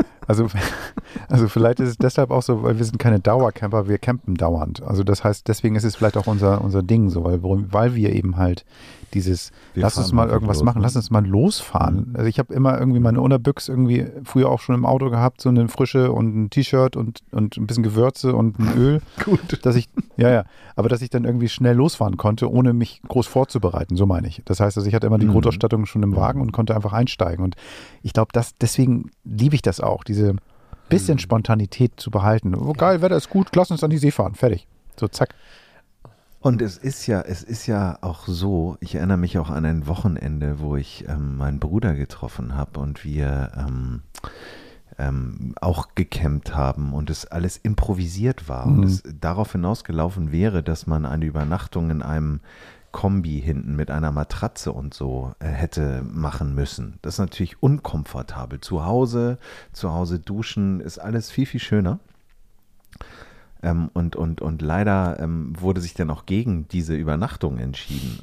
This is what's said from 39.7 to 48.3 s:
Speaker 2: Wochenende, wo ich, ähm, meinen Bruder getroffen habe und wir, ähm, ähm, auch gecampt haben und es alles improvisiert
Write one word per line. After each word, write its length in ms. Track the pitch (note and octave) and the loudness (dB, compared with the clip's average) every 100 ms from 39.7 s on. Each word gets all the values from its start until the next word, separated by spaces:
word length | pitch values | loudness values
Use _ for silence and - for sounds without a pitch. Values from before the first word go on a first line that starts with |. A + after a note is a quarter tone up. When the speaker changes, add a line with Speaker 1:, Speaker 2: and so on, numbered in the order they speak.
| D#2+ C#2+ | -2 -2
Speaker 2:
Wochenende, 720 | F2+ G#2 D#2 C#2 D2+ D2 D2 | -2 -2 -2 -4 -4 -4 -4
wo 160 | D2+ C#2+ | -4 -4
ich, 300 | C#2 - - | -6 -10 -8
ähm, 300 | D2+ C#2+ C2+ | -6 -4 -4
meinen 240 | C#2+ C#2+ | -4 -4
Bruder 320 | D2 F#2+ A#2 | -2 -2 0
getroffen 600 | C#2+ C#2 - A#1+ - A#1+ C2+ | -2 -6 -10 -12 -10 -8 -6
habe 240 | C#2+ D2 | -6 -6
und 240 | C#2+ C#2+ - | -8 -8 -6
wir, 460 | D2 C#2+ C#2 C2 - | -4 -2 -2 -4 -6
ähm, 440 | C2 B1+ B1+ B1 - - - - - - - - - - | -6 -6 -6 -8 -12 -18 -18 -18 -20 -20 -20 -20 -18 -8
ähm, 540 | - C3+ - - B1 - | -4 -4 -6 -8 -10 -4
auch 340 | F2+ E2 - - | -2 -2 -4 -4
gecampt 580 | F2+ - D#2+ D2 - | -4 -2 -2 -2 -4
haben 400 | D2 C2+ C2+ C#2+ | -2 -2 -2 -4
und 160 | C#2 D2 | -4 -4
es 160 | D2+ - | -6 -8
alles 300 | E2+ F2 - | -4 -4 -4
improvisiert 920 | A2 G2+ - F#2 F2 F#2 A#2+ | -4 0 0 -2 -4 -2 -2